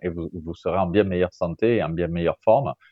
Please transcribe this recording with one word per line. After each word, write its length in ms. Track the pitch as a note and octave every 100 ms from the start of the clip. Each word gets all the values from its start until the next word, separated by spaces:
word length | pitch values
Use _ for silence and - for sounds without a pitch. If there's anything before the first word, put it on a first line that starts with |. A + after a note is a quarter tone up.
et 60 | F2+
vous, 200 | E2+ E2
vous 220 | F2 D#2+
serez 240 | E2+ F2+ F#2
en 100 | F2
bien 160 | G2
meilleure 300 | G2 F2+ F2+
santé 440 | - F2 E2 A2+ A2+
et 60 |
en 60 | D#2
bien 180 | E2 E2+
meilleure 320 | E2+ D#2+ -
forme. 300 | - A#2+ G#2 - _